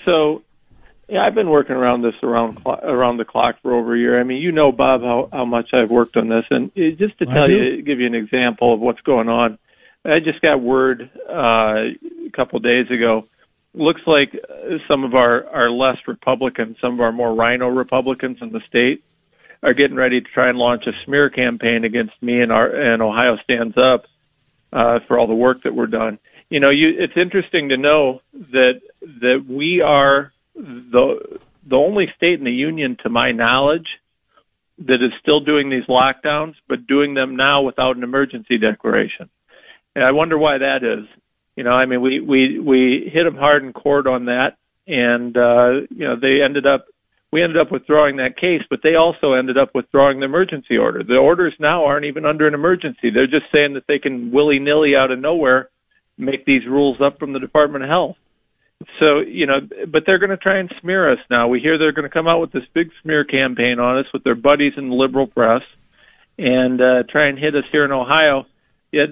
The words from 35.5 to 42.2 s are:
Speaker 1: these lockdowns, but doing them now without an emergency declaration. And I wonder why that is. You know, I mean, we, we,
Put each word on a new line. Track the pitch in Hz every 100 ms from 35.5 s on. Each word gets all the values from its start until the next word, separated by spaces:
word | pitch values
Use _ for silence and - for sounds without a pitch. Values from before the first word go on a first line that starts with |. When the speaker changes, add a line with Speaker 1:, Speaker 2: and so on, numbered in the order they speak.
| 151 139
Speaker 1:
these | 131 120
lockdowns, | 127 131 131 156 147 160 - -
but | 127 120
doing | 139 143
them | 139 131 127
now | 139 143
without | 135 - 127 123
an |
emergency | 123 135 139 120 - 117
declaration. | 110 107 117 110 107 - - _ _ _ _ _ _
And | -
I | 127
wonder | 147 165 156
why | 151 135
that | 135 135
is. | 120 110 104 _ _ _ _ -
You |
know, | 120
I | 127 131
mean, | 123
we, | 131
we, | 135